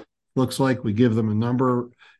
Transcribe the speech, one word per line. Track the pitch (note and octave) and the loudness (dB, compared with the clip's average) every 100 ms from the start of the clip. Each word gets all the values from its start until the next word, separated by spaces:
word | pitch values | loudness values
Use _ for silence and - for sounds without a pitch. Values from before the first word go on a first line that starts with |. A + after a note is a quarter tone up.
| - _ _ C3+ | -20 _ _ -2
looks | B2+ - | -2 0
like. | C3 C3 | 0 0
We | A2+ | -2
give | G#2 B2 A2 | 2 2 2
them | A2 | 0
a | G#2+ | 0
number, | A#2+ B2 C3 B2 A#2+ _ - | 0 0 0 0 -4 _ -20